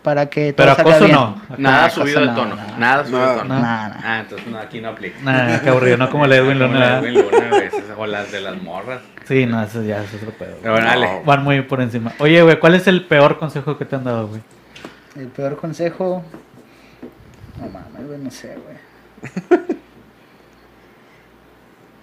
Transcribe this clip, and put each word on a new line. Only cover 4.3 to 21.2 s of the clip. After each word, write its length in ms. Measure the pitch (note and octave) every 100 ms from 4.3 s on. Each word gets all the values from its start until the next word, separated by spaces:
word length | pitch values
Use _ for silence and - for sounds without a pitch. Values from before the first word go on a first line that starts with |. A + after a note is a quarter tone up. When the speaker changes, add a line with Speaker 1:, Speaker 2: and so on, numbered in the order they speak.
| G2+ A#2+
Speaker 3:
no, 100 | A2+
aquí 220 | G#2 A#2
no 80 | A2+
aplica. 280 | A2 F#2+ -
Speaker 2:
Nah, 360 | C3+ C3 A#2+ A2+
qué 80 | C#3+
aburrido, 280 | B2+ B2+ A#2+
no 140 | C3
como 160 | D3 C#3+
la 100 | C3
Edwin 200 | C3 C3+
Speaker 3:
Como 80 | B2+
Speaker 2:
Luna, 120 | C3
Speaker 3:
la 200 | B2 B2+
Speaker 2:
¿verdad? 40 |
Speaker 3:
Edwin 100 | A#2+ G#4 -
Luna, 180 | A4+ -
güey, 160 | G4+ -
esas, 140 | G#4+ - G#4
o 100 | G#2+
las 260 | G#2 G2+
de 80 | G2+
las 200 | G2 F#2
morras. 400 | F2 F2+ A2 B2+ - - -
Speaker 2:
Sí, 180 | C3+ B2
no, 160 | A2+
eso 180 | G#2+ A2+
ya 180 | G#2+ G#2
es 100 | G2+
otro 180 | G#2 A2
pedo, 160 | - F#2
güey. 100 | F2
Speaker 3:
Pero 100 | A2
bueno, 140 | A2 A2+
dale. 180 | B2 A#2
Speaker 4:
No. 160 | F#2+
Speaker 2:
Van 220 | D3+ C#3
muy 180 | C#3 C#3
por 180 | C3 C3
encima. 320 | B2 A#2+ A2+ -
Oye, 240 | D3 E3+
güey, 160 | E3 D3+
¿cuál 160 | E3
es 140 | F3+ F#3
el 160 | F3+ -
peor 320 | D3+ D3 D3+
consejo 400 | D#3 C#3+ C#3 C#3
que 60 |
te 100 | C3+
han 80 | C3+
dado, 240 | B2+ A#2 G#2+
güey? 140 | A2 - - _ - - - _
Speaker 1:
El 140 | C#3+ C3
peor 280 | B2+ C#3 C#3+
consejo, 680 | E3 D#3 E3+ E3 F#3 F3+ E3+ - - - - _ - - - - - - - -
no 80 | -
mames, 360 | F#2 - - C#3
güey, 100 | C#3+
no 120 | C3+
sé, 240 | - - -
güey. 1120 | - - - _ _ - - - - F4+ -
<laughs> 80 | - - - - _ _ _ _ _ _ _ _ _ _ _